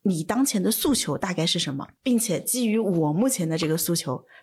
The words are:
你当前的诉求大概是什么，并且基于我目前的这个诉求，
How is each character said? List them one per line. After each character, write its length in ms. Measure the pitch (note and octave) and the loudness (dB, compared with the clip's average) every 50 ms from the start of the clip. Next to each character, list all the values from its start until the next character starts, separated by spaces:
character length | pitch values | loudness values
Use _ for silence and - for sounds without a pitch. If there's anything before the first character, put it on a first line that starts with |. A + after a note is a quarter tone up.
| - | -2
你 200 | G3+ F#3 D#3 D#3+ | 0 0 0 -2
当 200 | - G#3+ B3 C4+ | -2 0 0 0
前 180 | C#4 - G3+ | 2 2 0
的 100 | F3+ G3 | 0 0
诉 240 | A3+ - - D#4+ C4 | 0 0 0 0 2
求 200 | - - - C#3+ | 2 0 -2 -2
大 160 | - - F#3 | -2 -2 -2
概 140 | F3+ - D#3 | -2 0 0
是 120 | E3+ - F3 | 0 0 0
什 160 | - D3 C#3 | -2 -2 -4
么， 140 | C#3 - - - _ _ | -6 -8 -10 -14 _ _
并 140 | C4 B3 A3+ | 0 2 2
且 220 | A3+ - E3+ D3 | 2 0 -2 -2
基 280 | - - - B3+ B3 A3 | -2 -4 -2 0 0 2
于 100 | G#3 A3+ | 2 2
我 360 | A3 G#3+ F3+ E3+ D#3 D3 D3+ | 2 2 2 2 2 2 2
目 160 | F3 A#3+ C4+ | 2 2 2
前 180 | B3+ - F3 D#3+ | 0 0 -2 -2
的 80 | D#3+ | -2
这 120 | D#3+ E3 D3+ | 0 0 0
个 100 | D#3+ E3 | 0 0
诉 180 | - - E3+ | 0 0 -2
求， 300 | E3 - - B2+ A#2+ - _ - - | -2 -2 -4 -6 -8 -8 _ -20 -20